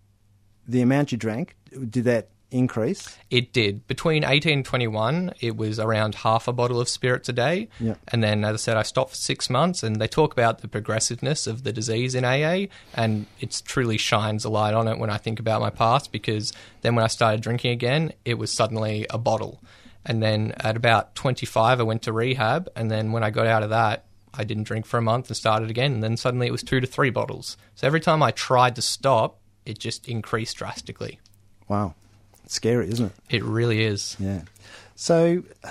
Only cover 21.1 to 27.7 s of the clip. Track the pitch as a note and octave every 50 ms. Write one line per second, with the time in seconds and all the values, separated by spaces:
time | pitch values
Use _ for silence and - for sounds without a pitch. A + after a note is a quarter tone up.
21.1 | - - - C#3 B2 - C3 - - A#2 A2+ A#2 C3 A#2+ A2+ A2 A2 A2 - A#2
22.1 | A2 A2+ A#2+ C3 B2+ C3 A2 A2 C3+ E3+ F#3 - - A2 A2+ A2 A2 A2 A2 A2
23.1 | A2 A#2 A2+ A2+ G#2+ A#2 A2+ A2+ A2+ A2 G#2+ G#2 A2 A2+ A2+ G#2+ A2 - - -
24.1 | - - - _ - - G#2+ G#2+ A2 G#2+ G#2+ - G#2+ A2 G#2+ - - A#2+ A2+ A2
25.1 | A2+ B2+ B2+ - - - - A2 G#2+ A2 A2+ A2 A2 A#2+ C3 C#3+ C3 A2+ A2 A2+
26.1 | A2+ - - C3 A#2+ B2 B2 A#2+ A#2+ B2 - - C3+ B2+ B2 - - - C#3+ B2+
27.1 | - - A2+ - - - - - - - - _